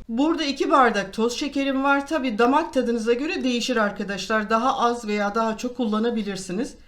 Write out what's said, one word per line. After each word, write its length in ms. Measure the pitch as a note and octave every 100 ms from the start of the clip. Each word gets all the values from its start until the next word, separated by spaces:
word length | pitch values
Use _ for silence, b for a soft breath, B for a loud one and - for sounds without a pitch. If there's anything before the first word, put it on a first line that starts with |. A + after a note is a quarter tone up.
| -
Burada 340 | A#3 D4+ D4+
iki 280 | D4 C#4 D#4+
bardak 420 | D#4 A#3+ G3+ F#3+
toz 260 | G#3 A#3 A#3
şekerim 440 | D4 C#4 C#4 C4+
var. 240 | C4+ C#4 C#4
Tabi 300 | D#4 C4 G#3
damak 360 | A#3+ C#4+ D#4+
tadınıza 400 | C4 A#3 A#3 A3
göre 300 | A#3+ D4+ F4+
değişir 340 | B3+ A#3+ A#3 A#3+
arkadaşlar. 720 | G3+ G3 G3+ G3 F#3+ A3 G#3
Daha 300 | A3+ B3+ -
az 280 | A#3+ A#3+ A3
veya 280 | G#3 G3+ A3
daha 220 | A3+ A3
çok 200 | B3 B3
kullanabilirsiniz. 1000 | A3+ G#3+ A#3 A3 G3+ F#3 - F3+ C#4+ -